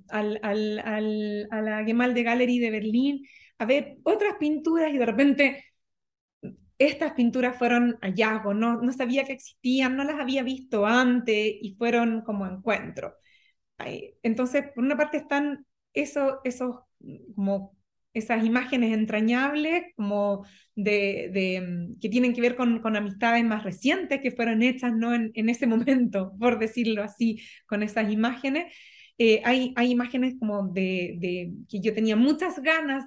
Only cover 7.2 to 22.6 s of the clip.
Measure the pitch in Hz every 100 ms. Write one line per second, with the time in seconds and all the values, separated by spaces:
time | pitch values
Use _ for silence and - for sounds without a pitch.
7.2 | 240 254 247 247 240 240 240 226 190 185
8.2 | 220 220 196 202 233 233 240 262 247 269
9.2 | 277 262 - _ 247 262 262 262 277 302
10.2 | 254 269 247 262 - 214 208 240 254 247
11.2 | 240 214 214 214 208 190 233 240 233 226
12.2 | 226 202 190 185 - 202 - 165 - -
13.2 | _ _ _ _ _ - 117 - - -
14.2 | 233 226 254 269 277 - 262 285 302 302
15.2 | - 285 294 285 - _ _ - 285 294
16.2 | 269 269 254 247 254 247 _ _ - -
17.2 | - 208 196 196 196 _ _ _ _ 226
18.2 | 220 226 226 240 254 262 226 220 214 214
19.2 | 220 240 277 302 302 349 349 - 202 202
20.2 | 202 196 196 - _ - 202 208 196 196
21.2 | - 190 185 185 180 175 175 - 214 233
22.2 | 247 240 240 247